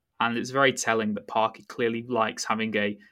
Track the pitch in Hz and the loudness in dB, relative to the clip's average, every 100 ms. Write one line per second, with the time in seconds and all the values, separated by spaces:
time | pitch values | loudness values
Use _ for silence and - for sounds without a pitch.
0 | _ - 117 117 127 131 135 131 - 113 | _ -2 -2 0 -2 2 4 2 0 2
1 | 107 101 - 113 110 - - - 120 117 | 0 -2 -2 0 0 0 -12 -2 -2 -2
2 | 120 120 110 - - 110 110 104 104 101 | -2 0 0 -2 -2 -2 0 0 -2 -4
3 | - | -14